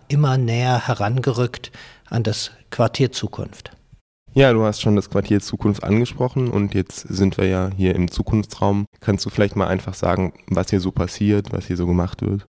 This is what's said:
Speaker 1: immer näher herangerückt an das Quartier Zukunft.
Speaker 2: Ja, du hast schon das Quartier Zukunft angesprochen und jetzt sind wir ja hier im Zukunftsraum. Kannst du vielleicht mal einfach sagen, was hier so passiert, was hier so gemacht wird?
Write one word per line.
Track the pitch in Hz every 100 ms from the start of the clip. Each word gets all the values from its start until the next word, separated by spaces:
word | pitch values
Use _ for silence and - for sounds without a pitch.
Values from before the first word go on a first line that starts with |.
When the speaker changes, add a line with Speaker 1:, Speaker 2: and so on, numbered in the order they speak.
| -
Speaker 1:
immer | 143 147 131
näher | 117 117 127 123 -
herangerückt | 120 104 127 135 117 123 - - - - - -
an | 117
das | 107 113 - - -
Quartier | - 113 - 131
Zukunft. | - - - - - - - _ - _ _ -
Speaker 2:
Ja, | 135 135
du | 110
hast | 110 104
schon | 110 104
das | -
Quartier | 101 - 101
Zukunft | - 107 104 101
angesprochen | 92 107 123 - 127 135 123
und | 104 101
jetzt | 101 - -
sind | - 92 98 95
wir | 95
ja | 92 95 95
hier | 92 92
im | 87
Zukunftsraum. | - - 110 104 - 101 101 101 _
Kannst | - 98 101
du |
vielleicht | - 101 101
mal | 92
einfach | 95 -
sagen, | 95 90 90 90 - -
was | 98 92
hier | 98
so | 90
passiert, | - 92 - 104 101 101
was | 98 -
hier | 90
so | 87
gemacht | 87 90 -
wird? | 98 101 -